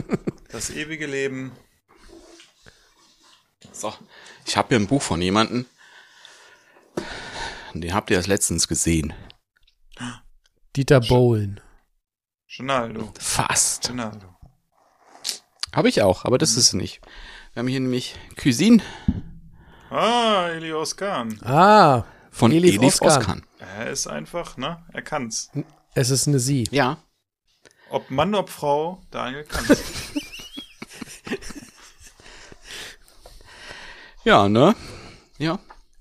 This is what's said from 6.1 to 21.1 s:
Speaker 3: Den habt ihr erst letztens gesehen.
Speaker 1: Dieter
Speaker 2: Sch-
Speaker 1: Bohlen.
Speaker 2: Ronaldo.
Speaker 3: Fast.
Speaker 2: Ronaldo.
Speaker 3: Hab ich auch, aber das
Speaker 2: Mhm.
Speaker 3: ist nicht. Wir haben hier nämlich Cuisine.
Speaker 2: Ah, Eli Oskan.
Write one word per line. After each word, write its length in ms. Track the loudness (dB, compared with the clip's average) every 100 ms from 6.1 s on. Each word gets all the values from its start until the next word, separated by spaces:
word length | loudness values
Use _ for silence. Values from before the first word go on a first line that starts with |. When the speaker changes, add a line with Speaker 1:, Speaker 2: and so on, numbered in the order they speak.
| _ -20 -20 -20 -20 _ _ _ -12 -12 -14 -14 -12 -12 -12 -14
Speaker 3:
Den 180 | -12 -6
habt 160 | -4 0
ihr 60 | 0
erst 120 | 0
letztens 400 | 0 0 -2 -2
gesehen. 440 | -2 0 0 -2 -8 -18 -20 _ _ _ _ _ -16 -14 -14 -20 _ _ _ _ -2
Speaker 1:
Dieter 220 | 4 4
Speaker 2:
Sch- 80 | 6
Speaker 1:
Bohlen. 520 | 6 6 4 -2 -8 -18 _ _ _ _ _ _ _ _ -10
Speaker 2:
Ronaldo. 540 | -2 -2 -2 -6 -10 -10
Speaker 3:
Fast. 720 | -6 -2 0 0 -2 -2 -8
Speaker 2:
Ronaldo. 440 | -8 -10 -12 -20 _ -20 _ _ _ _ _ _ -14 -10 -10 _ -16 -8
Speaker 3:
Hab 100 | 0
ich 160 | 0 4
auch, 240 | 2 2
aber 140 | 2 0
das 140 | 2
Speaker 2:
Mhm. 40 | 2
Speaker 3:
ist 120 | 2
nicht. 280 | 2 -6 -10 -20 -20 -20 -20 -16
Wir 80 | -6
haben 80 | -4
hier 120 | -2
nämlich 340 | -2 -2 -4 -14 -18 -2
Cuisine. 420 | 0 4 6 6 4 -10 -6 -6 -6 -18 -20 -20 -20 -20 -8
Speaker 2:
Ah, 580 | -2 0 2 2 2 0
Eli 240 | -4 -6
Oskan. 640 | -6 -6 -6 -6